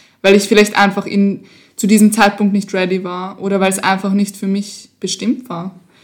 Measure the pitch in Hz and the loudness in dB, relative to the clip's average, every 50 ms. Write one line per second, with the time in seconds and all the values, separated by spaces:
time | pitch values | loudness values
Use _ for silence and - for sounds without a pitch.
0 | _ _ _ _ - 196 196 208 202 - 226 208 208 208 - - 202 196 196 202 | _ _ _ _ 2 4 4 4 4 4 2 2 2 2 2 0 2 2 0 -2
1 | 196 - - 202 202 196 190 - - - _ _ _ _ _ - - 190 220 208 | -6 -2 0 0 0 0 0 -4 -10 -18 _ _ _ _ _ -4 0 2 4 6
2 | 214 208 208 226 208 202 202 - 214 196 196 202 196 - - 185 185 180 185 185 | 6 4 4 4 2 2 2 0 -2 0 0 -2 -4 -2 -4 -2 -2 -2 -2 -4
3 | 185 180 180 180 185 190 202 - 190 196 196 190 190 190 190 196 - 185 190 190 | -4 -6 -8 -8 -10 -10 -10 -8 -6 -2 0 2 2 0 0 0 -2 -2 -2 -2
4 | 202 196 196 202 202 196 - - 202 196 196 202 202 - - - - _ _ - | -2 -2 0 0 0 -2 -4 -6 -4 -2 -2 -2 -4 -8 -12 -20 -20 _ _ -10
5 | - 190 - - 190 220 294 - - - 175 170 185 190 - - _ _ _ _ | -8 -8 -8 -6 -4 -4 -4 -4 -6 -12 -10 -10 -10 -12 -12 -16 _ _ _ _